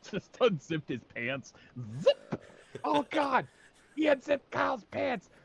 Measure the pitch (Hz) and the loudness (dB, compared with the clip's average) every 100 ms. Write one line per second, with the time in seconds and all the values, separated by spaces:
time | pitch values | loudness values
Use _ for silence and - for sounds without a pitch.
0 | - 196 - - 240 180 - 160 - 131 | -8 -8 -8 0 2 2 -4 -6 -4 -8
1 | - - 117 135 - - - - 120 117 | -8 -8 -6 -6 -8 -20 -20 -12 -10 0
2 | 180 571 - - - - - - 277 302 | 2 2 0 -10 -10 -20 -18 -8 0 0
3 | 285 302 285 262 143 _ - _ _ - | 0 0 2 2 0 _ -20 _ _ -2
4 | 302 277 254 285 - - 277 262 190 - | 2 2 2 -2 -2 -2 0 -2 -6 -4
5 | 277 240 - - | -2 -2 -6 -20